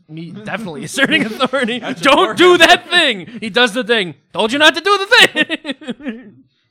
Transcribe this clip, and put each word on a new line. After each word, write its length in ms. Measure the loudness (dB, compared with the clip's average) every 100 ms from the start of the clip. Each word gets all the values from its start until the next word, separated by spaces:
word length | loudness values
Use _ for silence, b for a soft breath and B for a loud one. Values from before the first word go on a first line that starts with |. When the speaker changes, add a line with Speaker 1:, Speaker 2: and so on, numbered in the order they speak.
| -18
Speaker 1:
me 240 | -16 -14
Speaker 2:
<laughs> 140 | -14 -10
Speaker 1:
definitely 400 | -8 -8 -12 -8
asserting 400 | -2 0 0 -2
authority. 540 | -4 -4 -2 -4 -6
Speaker 2:
That's 200 | -8 -2
Speaker 1:
Don't 120 | 2 4
Speaker 2:
important. 180 | 2 4
Speaker 1:
do 200 | 4 6
that 280 | 6 2 2
thing. 380 | 0 0 -2 -8 -12
He 80 | -4
does 240 | 0 0
the 100 | 0
thing. 320 | -2 -2 -4 -10 _
Told 220 | -4 -2
you 60 | 2
not 160 | 2 2
to 60 |
do 160 | 0 0
the 960 | 2 4 4 2 -4 -6 -8 -12 -12
thing. 500 | -12 -12 -14 -16 -20 _ _ _